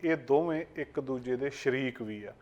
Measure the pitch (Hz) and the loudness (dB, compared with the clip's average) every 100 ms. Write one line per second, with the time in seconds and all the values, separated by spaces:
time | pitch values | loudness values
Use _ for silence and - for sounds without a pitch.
0 | 170 160 123 139 170 160 165 - 143 - | 0 0 4 4 4 0 -4 -8 -6 -4
1 | 135 131 123 127 139 135 139 127 131 120 | -4 -4 -2 -2 -2 -2 0 2 0 -4
2 | 110 104 104 - | -8 -8 -10 -14